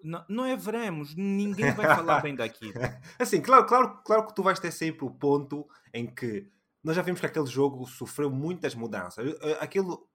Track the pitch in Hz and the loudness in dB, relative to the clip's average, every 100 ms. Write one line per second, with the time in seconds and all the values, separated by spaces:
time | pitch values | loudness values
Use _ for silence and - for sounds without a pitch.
0 | 156 170 - 220 254 247 185 226 220 156 | -12 -10 -8 -4 -4 -4 -4 -4 -4 -6
1 | 147 160 196 196 208 190 143 190 156 151 | -8 -4 -2 0 -2 0 0 4 6 6
2 | 170 147 147 131 113 - 107 117 123 - | 4 2 2 -2 -6 -6 -12 -6 -6 -6
3 | - - 247 175 - 262 247 247 240 - | -10 -6 0 0 8 8 8 4 4 -2
4 | - 220 214 - 190 180 175 - 160 156 | 2 2 2 0 2 2 -2 -4 -4 -4
5 | 131 127 143 143 139 147 143 _ _ 117 | -8 0 2 2 0 -10 -10 _ _ -8
6 | 120 123 120 101 101 _ _ _ 156 170 | -8 -6 -6 -6 -8 _ _ _ -2 0
7 | 175 175 151 160 135 123 139 131 123 - | 0 -2 -4 -2 -2 2 0 0 -12 -12
8 | 117 - 147 131 156 180 135 117 113 104 | -8 -4 -2 -2 -4 -4 -6 -6 -6 -6
9 | 90 - 135 156 151 - 147 196 185 160 | -8 -6 -6 -4 -4 -4 -2 -2 -2 -4
10 | _ | _